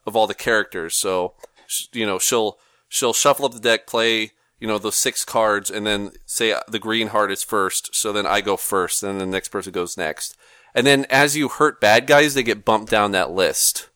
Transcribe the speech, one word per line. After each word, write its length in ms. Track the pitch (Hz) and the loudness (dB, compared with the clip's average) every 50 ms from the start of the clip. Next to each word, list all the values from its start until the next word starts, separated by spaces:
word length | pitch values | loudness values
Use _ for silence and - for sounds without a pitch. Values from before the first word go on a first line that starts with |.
| - | -8
of 100 | 113 104 | -4 0
all 100 | 117 107 | 0 0
the 80 | 101 104 | 0 -2
characters. 600 | - - 120 117 107 101 - - 92 82 82 - | -4 -2 0 0 0 0 -2 -6 -10 -8 -4 -4
So, 400 | - - 101 92 92 90 90 - _ - - _ _ _ - | -4 -2 0 0 -2 -2 -4 -6 _ -20 -20 _ _ _ -8
sh-, 200 | - - - - - | -8 -8 -8 -8 -6
you 120 | 120 110 | -4 -2
know, 120 | 104 95 92 | -2 -2 -2
she'll, 400 | - - 131 117 110 104 - _ _ _ _ _ _ _ | 0 0 0 0 0 -2 -4 _ _ _ _ _ _ _
she'll 260 | - - 135 120 110 | -4 -2 0 0 0
shuffle 320 | - - 147 139 - 139 | 2 2 2 2 2 0
up 80 | 131 120 | -4 -4
the 60 | 117 | -2
deck, 260 | 107 117 113 110 - | 0 2 2 0 0
play, 460 | - - 117 113 117 113 110 110 107 _ _ _ _ _ - | -2 -2 0 2 2 2 0 -2 -4 _ _ _ _ _ -10
you 80 | 120 110 | -4 -2
know, 100 | 107 104 | -2 -2
those 180 | 98 107 - | -2 -2 -2
six 300 | - - 139 - - - | -2 -2 -2 -2 -4 -6
cards, 440 | - - 117 110 110 104 101 98 - | -2 0 2 2 2 2 0 -2 -4
and 160 | - 107 104 | -6 -4 -2
then 260 | 107 104 101 101 98 - - - | -2 -2 -2 -2 -6 -12 -16 -12
say, 260 | - - - 117 110 | -8 -4 -2 0 0
uh, 100 | 101 67 - - | 0 -2 -4 -6
the 120 | 110 110 | -8 -6
green 280 | - 110 110 113 113 107 | -4 -2 -2 -2 -2 0
heart 240 | 104 107 104 98 | 0 0 0 0
is 120 | 98 - - | -2 -4 -6
first, 500 | - 113 107 95 92 - - - - - | -4 -2 0 0 0 -2 -6 -6 -6 -4
so 160 | - - 110 | -4 -2 -2
then 140 | 101 104 101 | -2 -2 0
I 160 | 73 92 104 | 0 0 0
go 160 | 98 101 98 92 | 0 0 -2 -4
first, 460 | - - - 95 90 87 - - - | -4 -2 -2 -2 -2 -2 -4 -4 -6
and 160 | 101 98 98 | -6 -6 -6
then 100 | 95 92 | -6 -4
the 60 | 92 | -4
next 140 | 95 - - | -6 -6 -6
person 220 | - 101 90 95 | -8 -8 -8 -6
goes 260 | 87 90 90 85 - - | -6 -6 -6 -6 -6 -6
next. 380 | 87 78 76 - - - - _ _ _ _ _ _ _ - | -6 -6 -6 -6 -10 -14 -14 _ _ _ _ _ _ _ -2
And 100 | 120 120 | 2 4
then 200 | 139 139 139 135 - | 4 4 4 2 2
as 260 | 127 135 143 147 139 | 4 4 4 4 2
you 120 | 156 147 127 | 0 -2 -2
hurt 340 | - - 151 151 - - | 0 0 0 0 2 2
bad 260 | - 104 107 117 127 135 | 4 6 6 6 6 6
guys, 260 | 147 143 151 151 139 | 6 6 6 4 2
they 100 | 135 123 | 0 0
get 220 | 117 104 107 98 | 0 -2 -2 0
bumped 260 | - 110 107 107 107 | 2 2 2 2 0
down 200 | 113 107 104 104 | 2 2 2 2
that 200 | 98 92 92 67 | 2 0 0 0
list 580 | 85 92 92 76 69 - - - - - - - _ | 0 2 2 2 2 2 0 0 -2 -4 -8 -16 _